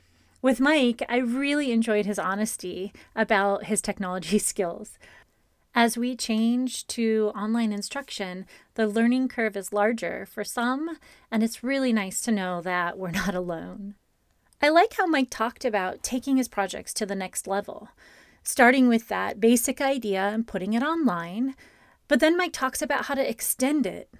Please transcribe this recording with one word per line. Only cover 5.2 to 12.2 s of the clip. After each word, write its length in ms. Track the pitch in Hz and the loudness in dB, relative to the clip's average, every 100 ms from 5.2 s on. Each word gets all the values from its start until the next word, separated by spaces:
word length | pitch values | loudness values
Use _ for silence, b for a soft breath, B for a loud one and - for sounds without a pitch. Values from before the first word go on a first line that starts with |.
| b b b _ _ 247 | b b b _ _ 2
As 200 | 233 233 | 2 2
we 180 | 247 247 | -4 -4
change 720 | - 220 226 247 254 - - | -2 2 2 2 -2 -6 -10
to 460 | - 226 220 208 208 | -2 2 2 2 -2
online 340 | 214 233 226 | -2 0 0
instruction, 760 | 208 202 170 175 - 190 180 190 b b - | -2 -6 -8 -10 -8 -8 -8 -14 b b -2
the 100 | 220 | 0
learning 420 | 214 233 254 262 | 2 4 4 0
curve 300 | - 220 196 | 0 -2 -2
is 160 | 185 | -4
larger 500 | 208 214 233 170 180 | 2 2 2 -4 -8
for 180 | 196 - | -10 -10
some, 540 | 202 - 240 269 330 320 b b b | -8 -2 -2 -2 -4 -8 b b b
and 120 | 226 | 0
it's 200 | 226 - | 0 -2
really 300 | 240 269 262 | -4 0 2
nice 300 | 220 190 - | 0 -2 -6